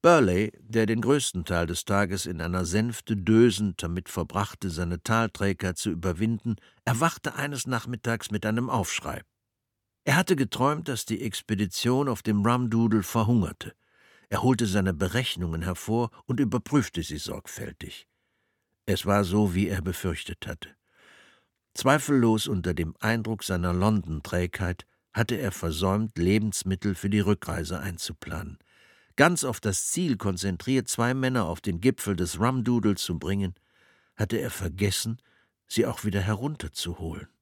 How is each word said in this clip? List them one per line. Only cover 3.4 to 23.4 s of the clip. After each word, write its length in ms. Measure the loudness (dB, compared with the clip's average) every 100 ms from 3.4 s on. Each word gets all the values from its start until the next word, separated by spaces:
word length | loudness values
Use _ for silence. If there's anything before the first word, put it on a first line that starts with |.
| 8 6 -2 -2
damit 260 | -4 -6 -6
verbrachte, 640 | -6 -4 -2 -4 -4 -6
seine 320 | -4 -4 -4
Talträgheit 760 | 0 0 0 -2 -2 0 -4 -2
zu 120 | -4
überwinden, 680 | -2 -2 -2 -2 -2 -4 -8 -10 _
erwachte 500 | -2 0 0 -2 -8
eines 320 | -6 -6 -6 -4
Nachmittags 640 | -4 -4 -6 -2 -4 -2
mit 160 | -4 0
einem 240 | 0 0
Aufschrei. 520 | 0 -2 -4 -6 -10 -12 _ _ _ _ _ _ _
Er 100 | 0
hatte 220 | 2 4 2
geträumt, 500 | 2 2 0 0 -4
dass 200 | -8 -4
die 160 | -4
Expedition 880 | -4 -8 -4 -2 0 0 0 2 0
auf 140 | -2
dem 240 | 0 2 4
Rumdoodle 560 | 2 2 4 4 4
verhungerte. 720 | 2 0 4 4 2 -4 -14 -18 _ _ _ _ _
Er 160 | 0
holte 220 | 2 2 2
seine 280 | 2 2
Berechnungen 680 | 0 0 0 -2 -4 -4 -4
hervor 480 | -4 -6 -2 -2 -2 -6 -6
und 120 | -2
überprüfte 640 | 0 0 0 0 0 -4
sie 160 | -6 -8
sorgfältig. 880 | -8 -10 -12 -10 -10 -10 -16 -16 -20 _ _ _ _ _ _ _
Es 220 | -2 -2 2
war 180 | 2
so, 320 | 4 2 2 2
wie 100 | 0
er 160 | -2
befürchtet 640 | -4 -4 -4 -4 -8 -12 -10
hatte. 300 | -12 -12 _ _ _ -20 -20 -20 _ _ _ _
Zweifellos 720 | -2 4 4 4 4 6 4 2
unter 280 | -2 0
dem 200 | -2 -2 -2
Eindruck 420 | 0 0 -2 -6